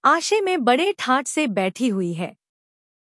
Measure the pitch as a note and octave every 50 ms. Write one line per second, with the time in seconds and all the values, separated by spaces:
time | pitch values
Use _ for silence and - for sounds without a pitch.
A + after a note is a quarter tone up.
0 | - C4+ D4 E4+ D#4+ - G#4 A4 G4+ F#4+ F#4 F4 B3 A#3 B3 C4 E4+ G4 G4+ -
1 | - - B3+ C4+ C#4 - - - D4+ C4+ G3 G3+ F#3+ F#3+ F#3 - B3 B3+ G3+ F#3+
2 | F#3 F3 F3 D#3+ F3+ - - _ _ _ _ _ _ _ _ _ _ _ _ _
3 | _ _ _